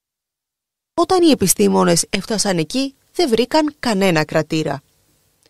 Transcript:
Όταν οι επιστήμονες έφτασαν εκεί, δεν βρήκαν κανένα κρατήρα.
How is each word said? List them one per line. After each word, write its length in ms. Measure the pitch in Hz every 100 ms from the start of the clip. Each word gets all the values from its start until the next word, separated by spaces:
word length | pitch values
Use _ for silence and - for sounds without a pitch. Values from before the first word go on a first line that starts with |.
| _ _ _ _ _ _ _ _ _
Όταν 300 | - 339 381
οι 60 | 339
επιστήμονες 760 | 262 190 - 202 190 180 170 -
έφτασαν 480 | 196 - 214 208 175
εκεί, 380 | 156 254 269 - _
δεν 160 | - 339
βρήκαν 460 | 220 247 311 302 -
κανένα 440 | 247 196 190 160
κρατήρα. 580 | 151 160 151 160 156 - _ _ _ _ _ _ _